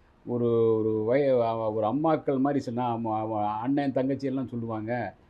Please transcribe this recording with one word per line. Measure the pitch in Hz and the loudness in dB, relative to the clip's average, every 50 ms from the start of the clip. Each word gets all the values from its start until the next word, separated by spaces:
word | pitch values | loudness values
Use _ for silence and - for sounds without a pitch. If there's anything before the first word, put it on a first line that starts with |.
| _ _ _ _ - | _ _ _ _ -8
ஒரு, | - 120 120 120 117 117 117 113 113 113 110 | -6 -2 0 2 2 4 4 4 4 4 4
ஒரு | 110 110 110 110 107 110 | 2 2 0 0 2 2
வய-, | 123 139 147 139 131 123 117 | 2 2 4 4 4 4 2
அவ-, | 113 113 113 113 110 107 | 2 0 -2 -2 -2 0
ஒரு | 110 107 | 0 0
அம்மாக்கள் | 107 117 143 156 160 156 143 - - 139 131 | 0 0 2 2 2 0 0 0 0 0 0
மாதிரி | 131 143 143 139 131 | 2 0 0 -2 -2
சொன்னா, | - 117 120 127 123 | -4 -4 -2 -2 -2
அம்மா, | 117 113 117 117 110 110 | -2 -2 -2 -2 -2 -2
அவ | 110 110 110 107 104 | -2 -2 -2 -2 -2
அண்ணன் | 104 107 107 113 131 139 143 143 139 127 | -2 -2 -2 -2 -2 0 0 0 0 0
தங்கச்சி | 135 127 135 139 - 135 | 0 0 0 -2 -2 -4
எல்லாம் | 135 127 135 131 117 | -4 -4 -4 -6 -6
சொல்லுவாங்க, | - 120 113 113 113 110 107 110 120 123 110 95 - - _ _ | -6 -6 -6 -6 -6 -6 -4 -4 -4 -4 -4 -6 -8 -12 _ _